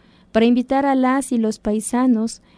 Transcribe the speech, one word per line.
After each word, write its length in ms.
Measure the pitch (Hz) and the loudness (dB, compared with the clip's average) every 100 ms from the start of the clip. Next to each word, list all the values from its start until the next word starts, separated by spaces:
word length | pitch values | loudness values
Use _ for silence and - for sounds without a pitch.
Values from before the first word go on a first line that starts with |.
| _ _ _ | _ _ _
para 140 | 220 233 | 0 2
invitar 400 | 247 247 269 277 | 2 0 0 0
a 80 | |
las 380 | 269 254 269 269 | 2 2 0 -2
y 80 | 240 | -2
los 180 | 220 214 | -2 -4
paisanos 840 | 214 214 214 240 262 226 226 - _ | -4 -4 -2 0 2 2 -2 -8 _